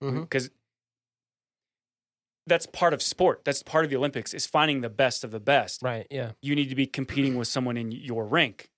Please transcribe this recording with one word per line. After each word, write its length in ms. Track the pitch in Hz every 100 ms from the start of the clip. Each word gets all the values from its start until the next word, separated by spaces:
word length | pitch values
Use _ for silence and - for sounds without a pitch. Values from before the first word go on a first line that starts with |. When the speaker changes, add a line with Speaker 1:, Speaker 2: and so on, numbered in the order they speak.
Speaker 1:
Mm-hmm. 220 | 139 131
Speaker 2:
'cause 260 | 165 131 127 _ _ _ _ _ _ _ _ _ _ _ _ _ _ _ _ _ _ _ -
that's 200 | 165 -
part 260 | - 175
of 100 | 143
sport. 400 | - - 185 -
That's 180 | - -
part 220 | - 160
of 60 | 160
the 60 | 131
Olympics 380 | 139 131 107
is 120 | - -
finding 340 | 151 156 139
the 100 | 117
best 320 | 107 131 -
of 60 | 113
the 100 | 110
best. 400 | 104 139 98 -
Speaker 1:
Right, 240 | 127 113 98
yeah. 220 | 139 117 -
Speaker 2:
You 120 | 139
need 140 | 147 135
to 40 |
be 120 | 131 135
competing 500 | - 127 139 135 123
with 120 | 117
someone 280 | 135 123 120
in 160 | 113
your 320 | 123 127 113 107
rank. 440 | 160 131 - -